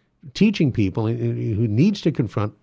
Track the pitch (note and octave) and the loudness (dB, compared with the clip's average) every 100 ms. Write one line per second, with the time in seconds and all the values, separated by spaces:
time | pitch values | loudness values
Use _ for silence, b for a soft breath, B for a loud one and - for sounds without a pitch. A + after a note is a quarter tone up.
0 | _ _ D3 - G#3+ G3+ D3 - G2 G2 | _ _ -8 2 2 4 0 2 0 0
1 | A2 A#2 A#2+ A#2+ A#2+ G2+ A#2 G#2 G3 G3+ | -2 -2 -4 -4 -4 -2 0 2 2 2
2 | E3+ C3+ A2 - G#2 - | -2 -2 -2 -2 -4 -6